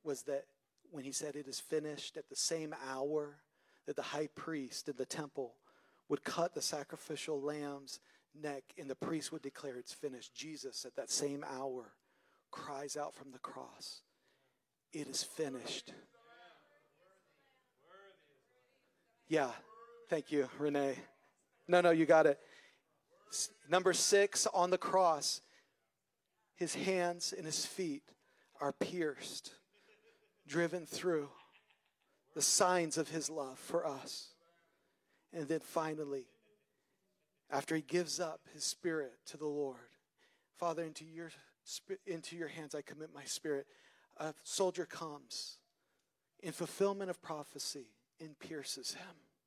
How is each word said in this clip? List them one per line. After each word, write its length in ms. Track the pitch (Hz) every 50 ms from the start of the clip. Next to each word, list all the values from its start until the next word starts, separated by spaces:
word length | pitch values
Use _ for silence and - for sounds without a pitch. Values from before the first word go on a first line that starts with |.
| _
was 180 | 156 143 127 -
that 220 | - 139 139 - _ _ _ _ _ _ _ _ - 180
when 100 | 147 127
he 80 | 139
said, 240 | 127 - - 151 139
"It 140 | 147 143 135
is 100 | 131 -
finished," 580 | - - 156 156 151 151 151 143 - - _
at 120 | 160 143 _
the 80 | 135
same 360 | - - - 170 160 156 151 147 131 131 131
hour 500 | 135 131 135 143 156 151 147 147 147 151 _ _ _ _ _ _ _ _ _
that 100 | - 147
the 60 | - 143
high 260 | - - 147 156 143
priest 600 | _ - - - 160 151 135 123 - - - -
in 80 | 139
the 80 | 127 131
temple 520 | - - 156 151 143 _ - 131 120 - _ _ - _ _ _ _ _ _ _ _
would 140 | 147 139 -
cut 320 | - - - 170 180 -
the 80 | 151 131
sacrificial 760 | - - 151 135 _ - 160 - - 156 139 - - 156 139
lamb's 580 | 135 147 151 151 147 143 143 139 139 135 - - _ _ - _ _ _ _ 147
neck 220 | 151 147 143 139 - _ - -
and 100 | 165 139
the 60 | 131
priest 380 | _ - - 165 156 143 - -
would 100 | - -
declare, 340 | 139 - - - 143 123
"It's 160 | 123 120 - -
finished." 400 | - - 143 131 120 107 - _
Jesus, 520 | - 139 156 156 139 131 135 120 - -
at 100 | 127 _
that 160 | - 123 -
same 340 | - - 147 143 143 143 147 147
hour, 420 | 135 131 135 135 127 127 117 113 - _ _ _ _ _ _ _ _ _ _ _ -
cries 440 | - - - 143 139 143 143 -
out 200 | 151 147 151 -
from 160 | - 139 135 127
the 80 | 127
cross, 600 | - - - 127 131 123 - - - - - - _ _ _ _ _ _ _ _ _ _ _ _ _ _ _ _ _ _ -
"It 160 | 160 147 135
is 160 | 131 123 -
finished." 680 | - - - 160 139 131 127 113 120 120 - - - - - - _ _ - - - - - - - - - _ _ _ _ _ _ _ _ _ 185 _ _ _ _ _ _ _ _ _ _ _ _ _ _ _ 165 180 190 196 196 190 - _ 147 _ _ _ _ _ _ _ _ _ _ _ _ _ _ _ _ _ _ _
Yeah, 240 | - 160 156 139 127 117 - - - - - - - - - - -
thank 220 | 170 156 143 -
you, 180 | 151 147 139 127 -
Renee. 400 | - 147 147 143 143 139 139 131 - - - - _ _ _ _ _ _ _ _ _ _
No, 140 | - 175 180
no, 100 | 175 175
you 160 | 170 160 160
got 200 | 147 165 160 156
it. 120 | 156 143 - - - - - - - _ _ _ _ _ _ _ _ _ _ _ -
S-, 220 | - - - - - _ - 139
number 240 | 160 185 185 185 175
six, 540 | - - - 202 202 202 202 - - -
on 240 | 226 - 190 175 180
the 80 | 180 180
cross, 600 | - - - 190 185 170 160 143 - - - - - _ _ - _ _ _ _ _ _ _ _ _ _ _ _ _ _ _ _ _ _ _
his 200 | - 175 165 -
hands 600 | - - 185 190 185 175 175 175 175 - - -
and 80 | - 165
his 220 | 156 151 - -
feet 360 | - - - 190 165 143 135 _ - - _ _ _ _ _ _ _ _ - 143
are 100 | 143 139
pierced, 800 | _ - - 165 180 165 151 135 - - - - - - - - - _ _ _ _ _ _ - _ _ - _ _ _ _ _ _ _
driven 400 | 147 139 170 170 165 160 180 160
through, 420 | - - - - 185 170 156 143 143 - - - - _ - _ _ _ _ _ _ _ _ _ _ _ _ _ _ _
the 60 | 160
signs 560 | 139 - - - 202 180 180 180 170 160 143
of 140 | 160 156 -
his 180 | 147 165 147 -
love 300 | 160 160 139 131 131 131
for 280 | - - 143 170 165
us. 420 | 160 139 135 - - - - - - - _ _ _ _ _ _ _ _ _ _ _ _ _ _ _ _ _ _ _ -
And 140 | 175 151 135
then 120 | 165 160
finally, 680 | 156 - - 170 160 156 156 156 151 143 139 135 123 - _ _ _ _ _ _ _ _ _ _ _ _ _ _ _ _ _ _ _ _ _ _ _ _
after 260 | - 135 135 - 160
he 60 | 160 147
gives 380 | 131 160 180 175 156 147 -
up 200 | 180 160 156 - _ - -
his 100 | 151 147
spirit 540 | - - _ - 175 160 156 143 127 - _ _
to 100 | - -
the 80 | 151 151
Lord, 460 | 151 147 147 147 135 131 123 - - _ _ _ _ _ _ _ _ _ _ _ _ _
"Father, 260 | - 180 170 160 156 170
into 220 | 160 151 - 156
your 260 | 160 160 165 170 165 - - - - _ _ _
spi-, 340 | - - - _ _ 196 196 _
into 300 | 202 180 165 - - 170
your 120 | 175 165 147
hands 260 | 135 160 156 143 -
I 60 | 147
commit 320 | 143 - 151 147 151 156 -
my 120 | 147 135
spirit." 420 | - - - _ 160 147 139 139 _ - - - - - _ _ _ _
A 160 | - 156 156 147 - -
soldier 440 | - - - 196 180 - - 170
comes 720 | - - - 165 160 147 147 135 120 - - - - - - _ _ _ _ _ _ _ _ _ _ _ _ _ _ _ _
in 120 | - 175 151
fulfillment 580 | - 180 151 - - 196 196 202 196 196 185
of 100 | 175 -
prophecy 680 | - - 165 151 147 - - 143 - - - 147 127 110 _ _ _ _ _ _
and 200 | 160 156 147 _
pierces 560 | - - 160 147 135 - - 139 123 - -
him. 200 | - 180 190 175 151 _ _ _ _ _